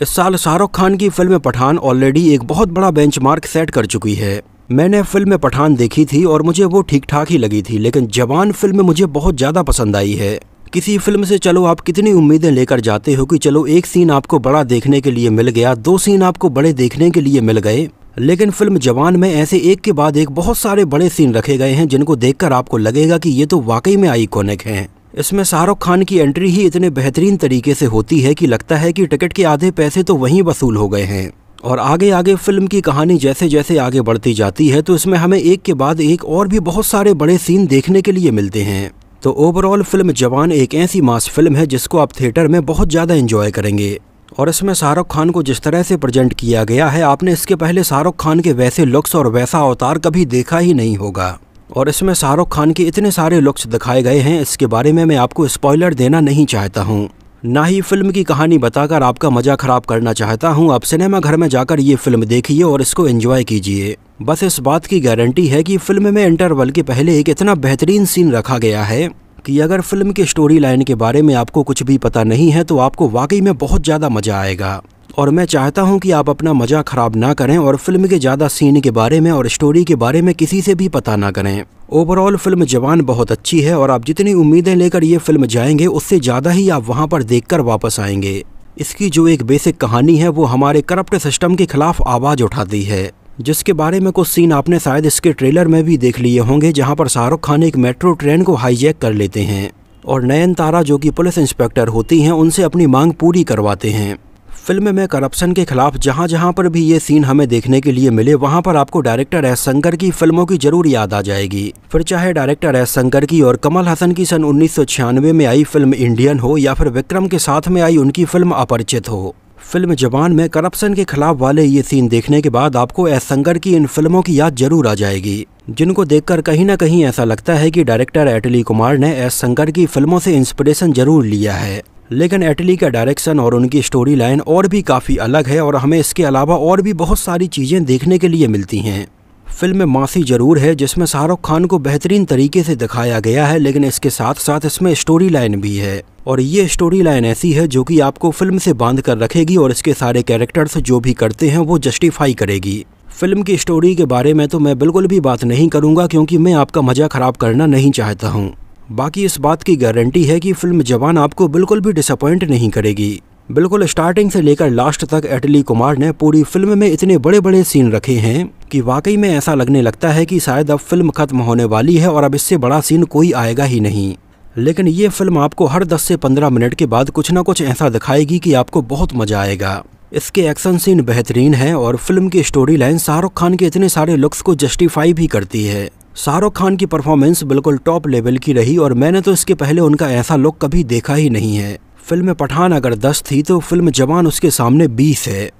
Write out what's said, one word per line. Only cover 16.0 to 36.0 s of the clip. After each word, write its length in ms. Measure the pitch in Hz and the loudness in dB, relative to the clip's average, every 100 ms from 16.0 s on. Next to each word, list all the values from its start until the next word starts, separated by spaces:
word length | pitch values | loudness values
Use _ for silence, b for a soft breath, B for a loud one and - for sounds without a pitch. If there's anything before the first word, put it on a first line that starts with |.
| - 196 | 2 2
आपको 260 | 185 175 175 | 2 0 -2
बड़े 220 | 127 156 | 2 0
देखने 380 | 139 127 123 170 | 2 -2 2 2
के 100 | 170 | 2
लिए 200 | 139 139 | 2 2
मिल 180 | 110 110 | 2 0
गए, 300 | 101 113 156 - - - | 0 -2 -4 -8 -20 -4
लेकिन 320 | 127 175 208 | -2 2 0
फिल्म 280 | 185 214 190 | 0 0 0
जवान 380 | 127 120 156 180 | 0 0 2 2
में 120 | 185 | 2
ऐसे 280 | 156 151 185 | 0 0 2
एक 180 | 160 185 | 2 0
के 120 | - | 0
बाद 240 | 151 147 147 | 0 0 0
एक 140 | 151 | -2
बहुत 280 | 139 170 233 | -2 -2 -2
सारे 260 | - 202 | -2 0
बड़े 240 | 185 143 175 | 0 2 0
सीन 260 | - 143 | 2 0
रखे 220 | 113 110 139 | 2 -2 0
गए 160 | 131 | 0
हैं 140 | 135 165 | 0 2
जिनको 280 | 135 147 143 | 0 0 0
देखकर 360 | 123 135 175 | 0 0 0
आपको 260 | 127 123 120 | 0 -2 -2
लगेगा 400 | 107 127 156 170 | 0 0 2 2
कि 120 | 165 | 0
ये 160 | 131 147 | 0 0
तो 140 | 175 | 0
वाकई 360 | 113 113 180 196 | 0 -2 0 2
में 120 | 190 | 2
आइकॉनिक 540 | 120 107 107 101 101 | 2 0 -2 -2 -4
हैं। 260 | 113 104 98 - _ - | -6 -6 -8 -12 _ -8
इसमें 240 | 143 196 | -4 -2
शाहरुख 380 | 185 165 170 202 | 0 0 0 -2
खान 180 | - 180 | 0 0
की 160 | 190 190 | 2 2
एंट्री 320 | 143 139 190 | 2 2 0
ही 140 | 180 190 | 2 2
इतने 240 | 165 180 | 2 0
बेहतरीन 460 | 135 135 131 185 196 | 0 -2 0 0 2
तरीके 380 | 143 127 117 | 0 0 0
से 120 | 139 135 | 0 0
होती 340 | 110 - 165 | 0 0 0
है 140 | 131 | 2
कि 120 | 151 160 | 0 0
लगता 300 | 113 - 160 | 0 -2 -2
है 160 | 170 | 0
कि 140 | 170 175 | 0 -2
टिकट 260 | 143 175 | 0 -2
के 120 | - | -2
आधे 260 | 175 147 180 | 0 2 0
पैसे 320 | 165 151 185 | 0 -2 -2
तो 120 | 185 | 0
वहीं 280 | 170 127 180 | 0 2 2
वसूल 340 | 175 151 127 104 | 2 0 -2 0
हो 120 | 104 | -2
गए 140 | 101 | -2
हैं। 280 | 98 101 92 - _ - | -4 -6 -8 -12 _ -14
और 140 | 123 127 | -6 -2
आगे 320 | 120 160 202 | 0 2 2
आगे 240 | 185 180 190 | 2 2 0
फिल्म 300 | - 196 190 | 0 0 0
की 140 | 202 | 0
कहानी 380 | 170 139 160 175 | -2 0 2 2
जैसे 300 | 135 135 170 | 2 0 0
जैसे 280 | 147 143 165 | 0 0 0
आगे 220 | 127 131 | 0 -2
बढ़ती 340 | 113 113 123 | 0 0 0
जाती 340 | 107 101 98 151 | 0 -2 0 2
है 140 | 139 | 2
तो 120 | 156 | 2
इसमें 240 | 175 185 180 | 0 2 0
हमें 200 | 175 190 | 2 2
एक 240 | 156 190 | 2 0
के 120 | - | 0
बाद 260 | 147 135 160 | -2 -2 0